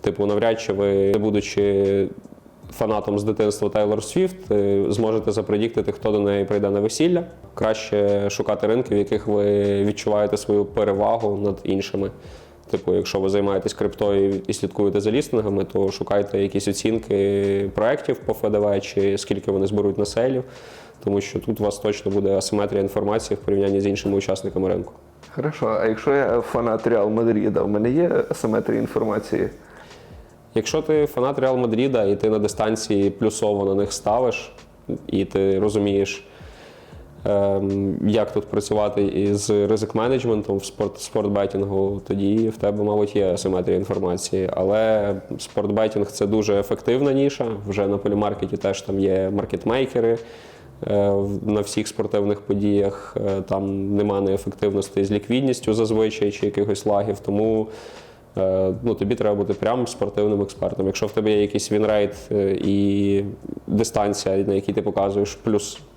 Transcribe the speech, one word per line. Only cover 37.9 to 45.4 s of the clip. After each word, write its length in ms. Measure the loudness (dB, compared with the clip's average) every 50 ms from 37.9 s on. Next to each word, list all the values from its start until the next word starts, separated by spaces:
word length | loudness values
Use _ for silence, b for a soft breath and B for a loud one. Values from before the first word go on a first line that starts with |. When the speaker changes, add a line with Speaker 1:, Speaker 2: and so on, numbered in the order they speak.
| -2 0 0 2
Speaker 1:
як 240 | 2 2 0 0 -2
тут 120 | -4 -4
працювати 600 | -2 -4 -4 -2 0 0 0 0 0 0 0 0
із 460 | 0 0 0 0 0 0 0 0 2
ризик-менеджментом 1080 | 2 2 4 2 2 0 0 -2 -2 0 0 2 0 0 2 0 0 0 0 -2 -2
в 80 | -2 -2
спорт-, 360 | -6 -6 -4 -4 -4 -4 -8
спортбетінгу, 1000 | -14 -4 -4 -2 0 0 0 0 0 0 0 -2 -2 0 0 0 0 0 -2 -4 -4 -4
тоді 400 | -2 0 2 2 2 2 2 0
в 80 | -2
тебе, 280 | -2 -2 -2 0 0 0
мабуть, 320 | 2 2 2 0 2 2
є 160 | 2 2 2 0
асиметрія 460 | 0 0 0 0 0 0 0 0 0
інформації. 720 | 0 -2 -2 -2 0 -2 -2 -2 -4 -4 -2 -2 -2 -2 -2
Але 580 | 0 0 2 2 2 4 4 2 2 2 0 -2 -4 -6 -10 -10
спортбетінг — 680 | -10